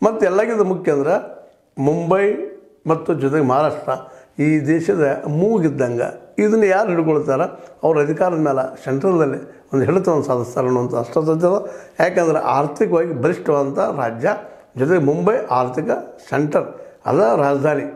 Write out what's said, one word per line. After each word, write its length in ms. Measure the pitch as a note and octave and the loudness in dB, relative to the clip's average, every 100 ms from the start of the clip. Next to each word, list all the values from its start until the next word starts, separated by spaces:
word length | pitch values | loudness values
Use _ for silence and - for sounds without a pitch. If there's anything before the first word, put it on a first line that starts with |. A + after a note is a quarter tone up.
ಮತ್ತು 240 | G3+ A3 G3 | 0 2 2
ಎಲ್ಲಕ್ಕಿಂತ 340 | F#3+ A#3 A3 | 2 0 0
ಮುಖ್ಯ 320 | F#3 F3+ E3+ | 0 -2 0
ಅಂದ್ರೆ 440 | C#3+ D3 G#3 - - - _ _ - | 0 0 -2 -4 -16 -20 _ _ -2
ಮುಂಬೈ 540 | C#3 D#3+ E3+ F#3+ G3+ B3+ F#4 - - _ D3+ | 0 0 2 2 2 -2 -6 -14 -20 _ -2
ಮತ್ತು 280 | D#3+ - | -2 -2
ಜೊತೆಗೆ 300 | D#3 C3+ D#3 | -2 0 2
ಮಹಾರಾಷ್ಟ್ರ 460 | C3 C3+ D3+ - - C3 - - - - | 2 2 0 -2 -6 -6 -8 -20 -12 -2
ಈ 240 | D3 D#3 C3+ | 0 2 2
ದೇಶದ 560 | E3 E3+ F#3+ C#3+ C3+ - | 0 0 0 0 0 -4
ಮೂಗಿದ್ದಂಗೆ. 960 | D3+ G3+ A3 D#3+ C3+ B2 A#2+ - - - - | 0 2 2 0 0 -2 -2 -4 -8 -8 -2
ಇದನ್ನು 280 | G#3 A3 G3+ | 2 4 4
ಯಾರು 240 | F#3 A3 | 2 2
ಹಿಡ್ಕೊಳ್ತಾರ 500 | E3+ D#3+ D3+ D3+ C3+ F3+ - - - | 0 2 0 0 0 -2 -6 -20 -2
ಅವ್ರ 160 | D3+ D#3 | 2 2
ಅಧಿಕಾರದ 360 | C#3+ D#3+ F#3 E3 | 2 0 0 2
ಮೇಲೆ 480 | D3+ C3+ B2+ - | 0 0 -2 -6
ಸೆಂಟ್ರಲ್ದಲ್ಲಿ 540 | C#3+ C#3 F#3+ F3 C#3+ A#2 - - - | -4 0 2 2 2 -2 -10 -20 -4
ಒಂದು 100 | C3+ | 0
ಹಿಡಿತವನ್ನು 400 | B2+ F#3 F3+ D#3 | 2 2 2 0
ಸಾಧಿಸ್ತಾರೆ 420 | C#3 B2 A#2 - B2+ | 0 -2 -2 -2 0
ಅನ್ನೋಂಥ 280 | B2+ B2 | 0 0
ಅಷ್ಟೇ 320 | A#2+ A#2+ E3 D#3 | -4 -2 -2 0
ಸತ್ಯ 220 | D#3+ F3 | 2 2
ಅದ. 220 | G3+ - - - - | 0 -4 -14 -10 -2
ಯಾಕಂದ್ರೆ 380 | E3+ F3+ E3 D#3 | 0 2 2 0
ಆರ್ಥಿಕವಾಗಿ 760 | - C3 D3+ - G#3+ E3+ E3+ | 0 0 0 0 0 0 0
ಬಲಿಷ್ಠವಾದಂಥ 640 | C#3 C#3+ F3 E3 C#3+ C3+ C#3+ | -2 -2 -2 0 0 0 -2
ರಾಜ್ಯ, 580 | G#3 C#3+ A#2+ A#2 D#3+ - - - - B2 | -2 -2 -4 -2 -2 -4 -8 -20 -12 -2
ಜೊತೆಗೆ 200 | C#3 F3+ | 0 2
ಮುಂಬೈ 360 | C#3 D#3+ F3+ B3 - | 2 2 0 0 0
ಆರ್ಥಿಕ 400 | B2 B2 D#3 D3 B2 - - - | 0 0 -2 -2 -4 -6 -18 -4
ಸೆಂಟರ್ 500 | C3 D3+ C3+ - - - - - | -2 0 0 -2 -10 -20 -10 -2
ಅದ 120 | C#3+ A3 F#3 | 2 2 2
ರಾಜಧಾನಿ 460 | C#3+ C#3+ D3+ C#3+ - | 2 2 0 0 -4